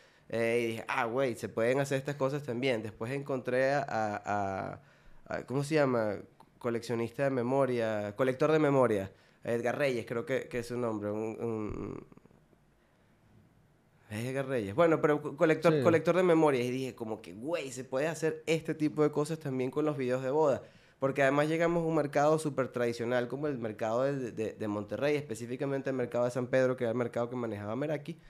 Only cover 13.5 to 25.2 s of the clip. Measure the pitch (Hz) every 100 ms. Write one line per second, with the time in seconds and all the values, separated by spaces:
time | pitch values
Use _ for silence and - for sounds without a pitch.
13.5 | _ _ _ _ _ - 107 127 135 135
14.5 | 127 98 113 170 151 156 147 147 139 165
15.5 | 156 170 156 127 160 165 170 185 160 156
16.5 | 127 123 131 131 110 110 110 - 95 139
17.5 | 170 135 117 - 131 156 156 160 156 -
18.5 | 160 165 156 151 147 147 147 151 160 139
19.5 | 127 131 151 151 139 123 127 131 151 151
20.5 | 113 - - _ - 135 139 135 147 151
21.5 | 160 170 170 165 160 143 147 147 156 156
22.5 | 135 123 120 120 117 117 123 120 135 151
23.5 | 127 113 104 110 117 139 139 120 - 107
24.5 | - 107 104 101 107 143 147